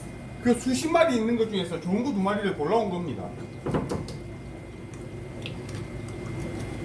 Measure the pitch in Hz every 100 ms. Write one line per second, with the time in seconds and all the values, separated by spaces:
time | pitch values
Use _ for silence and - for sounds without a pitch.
0 | - - - - 240 233 262 247 320 339
1 | 320 240 220 233 214 196 175 160 175 208
2 | 262 202 190 208 196 170 151 226 202 175
3 | 160 101 90 - - - - - - -
4 | - - - - - - - - - -
5 | - - - - - - - - - -
6 | - - - - - - - -